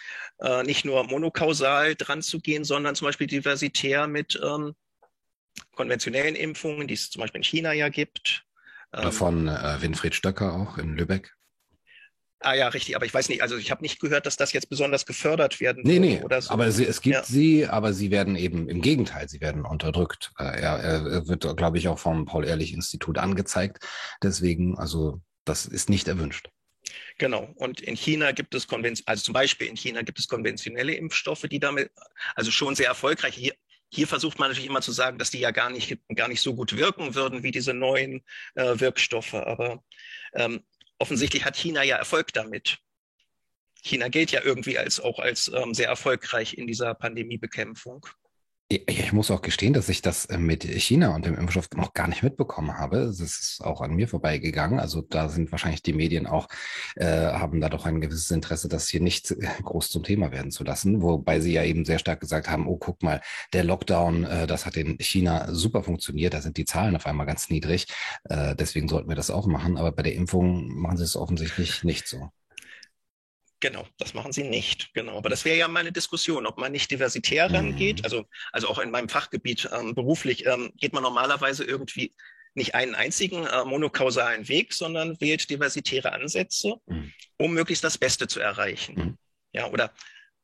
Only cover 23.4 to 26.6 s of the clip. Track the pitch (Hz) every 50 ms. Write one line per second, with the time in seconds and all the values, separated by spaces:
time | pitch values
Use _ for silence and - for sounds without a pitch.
23.4 | 98 - - 92 92 101 - - - - - - - - - - - 98 90 85
24.4 | 90 87 82 82 90 90 - - - 78 80 80 78 76 76 85 - _ _ _
25.4 | - - 76 - - - - - - - 101 92 - - 87 87 80 71 - -
26.4 | - - _ _